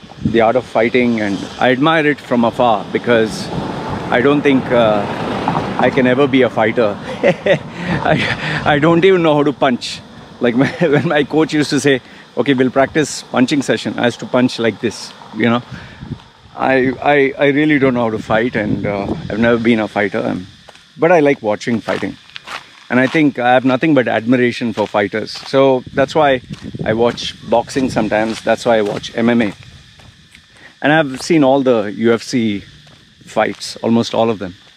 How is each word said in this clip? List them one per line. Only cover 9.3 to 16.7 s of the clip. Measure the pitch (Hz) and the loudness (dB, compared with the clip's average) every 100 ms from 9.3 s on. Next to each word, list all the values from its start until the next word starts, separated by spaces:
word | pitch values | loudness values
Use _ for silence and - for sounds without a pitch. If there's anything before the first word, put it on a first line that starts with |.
how | 147 | 4
to | 147 | 2
punch. | 123 139 120 - - - - - - | 2 0 0 -4 -12 -16 -20 -20 -2
Like, | 120 | 0
my, | 117 135 | 2 0
<laughs> | - | 0
when | 170 139 120 | 2 2 2
my | 147 | 0
coach | 127 151 151 | 0 0 0
used | 151 143 | 0 0
to | 143 | 0
say, | 139 131 - - - - | 2 0 -2 -20 -10 -4
"Okay, | 120 | 0
we'll | 131 131 | 2 2
practice | 135 135 160 143 - | 2 0 0 -2 -6
punching | - 120 127 147 | -4 0 2 0
session," | 123 113 113 117 | 0 -2 -4 -2
I | 120 | -2
used | - | -4
to | 110 | -2
punch | 127 127 - | 0 0 0
like | 117 98 | -2 -2
this, | 110 - - - - 110 | -6 -6 -14 -20 -16 -2
you | 117 | 0
know. | 120 - - - - - - - - - - | 0 -4 -16 -18 -18 -16 -16 -16 -20 -20 -4
I, | 131 | 0